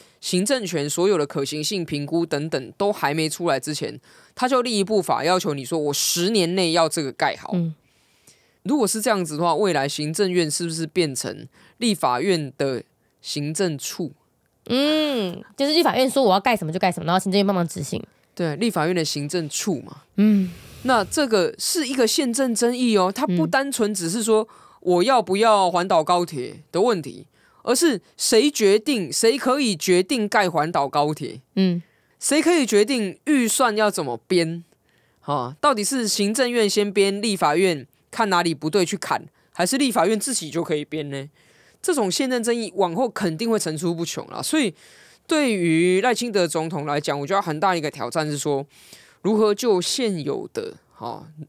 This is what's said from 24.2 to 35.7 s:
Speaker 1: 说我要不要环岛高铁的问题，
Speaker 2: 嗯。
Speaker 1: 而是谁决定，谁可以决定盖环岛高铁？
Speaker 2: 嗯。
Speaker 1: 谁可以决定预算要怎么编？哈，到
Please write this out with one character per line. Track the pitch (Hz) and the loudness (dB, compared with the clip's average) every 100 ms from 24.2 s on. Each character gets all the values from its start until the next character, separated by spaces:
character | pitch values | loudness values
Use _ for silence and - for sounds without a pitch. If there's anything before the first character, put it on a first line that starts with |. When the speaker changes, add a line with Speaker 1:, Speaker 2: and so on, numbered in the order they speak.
Speaker 1:
说 | 220 220 226 - - - | 2 2 2 -10 -20 -6
我 | - 175 | 2 4
要 | 214 254 | 6 4
不 | 185 196 | 2 2
要 | 226 208 180 | 6 6 4
环 | 175 190 | 2 2
岛 | 175 | 2
高 | 156 175 | 4 0
铁 | 175 147 123 - - | 0 -6 -10 -12 -6
的 | 170 | 0
问 | 233 196 | 2 2
题， | 147 95 - | -4 -14 -20
Speaker 2:
嗯。 | _ _ _ | _ _ _
Speaker 1:
而 | - | -2
是 | 254 330 196 - - | 2 2 2 -6 -6
谁 | - 226 294 | 2 4 4
决 | - 202 208 | 4 4 4
定， | 262 254 156 | 2 -2 -2
谁 | - 226 269 | 2 2 2
可 | 254 277 | 0 2
以 | 247 165 | 0 0
决 | - 180 | 2 2
定 | 185 262 208 | 2 0 2
盖 | 226 185 | 2 2
环 | 160 156 | 0 0
岛 | 170 139 | -2 0
高 | 147 147 | 0 0
铁？ | 151 143 127 _ - | -2 -8 -12 _ 0
Speaker 2:
嗯。 | 190 175 - _ _ _ | 2 0 -6 _ _ _
Speaker 1:
谁 | - 294 | 0 2
可 | 320 | 4
以 | 339 | 2
决 | 240 202 | 4 4
定 | 220 262 196 - - | 4 0 -4 -6 0
预 | 285 233 | 2 2
算 | - 247 214 | 2 2 2
要 | 214 | 0
怎 | - | 0
么 | 143 120 - | -4 -6 0
编？ | 175 165 170 165 _ _ _ _ _ | 0 0 -4 -12 _ _ _ _ _
哈， | - 143 123 151 | -4 -4 -4 0
到 | 294 | 0